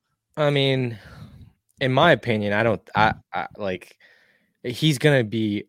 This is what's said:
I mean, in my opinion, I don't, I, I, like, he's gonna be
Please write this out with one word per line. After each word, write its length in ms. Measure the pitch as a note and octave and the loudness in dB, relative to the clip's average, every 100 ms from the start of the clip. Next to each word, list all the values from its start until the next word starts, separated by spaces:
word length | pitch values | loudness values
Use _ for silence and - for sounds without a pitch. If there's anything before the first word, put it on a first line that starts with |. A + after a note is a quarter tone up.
| _ _ _ - | _ _ _ -4
I 140 | D3 | -2
mean, 480 | C#3+ C3+ C3 B2 G#2+ - - - - - _ _ - | 0 0 0 -4 -8 -18 -20 -20 -20 -20 _ _ -6
in 120 | C3 | 0
my 180 | C3 E3+ | 4 4
opinion, 420 | C3 B2 G#2+ G#2 | 4 0 -4 -2
I 120 | G#2 | 0
don't, 180 | A#2 F#2+ - G#2 | 0 -2 -4 0
I, 180 | A2 - _ | 2 0 _
I, 140 | F2+ - - | -10 -8 -8
like, 400 | G2 F2+ - _ _ _ _ _ _ _ | -8 -8 -12 _ _ _ _ _ _ _
he's 340 | B2 A2+ D#3 B2+ | -12 -2 -2 2
gonna 240 | D3+ C#3 | 2 2
be 460 | A2 A2+ G#2+ G#2 | 0 -2 -2 -4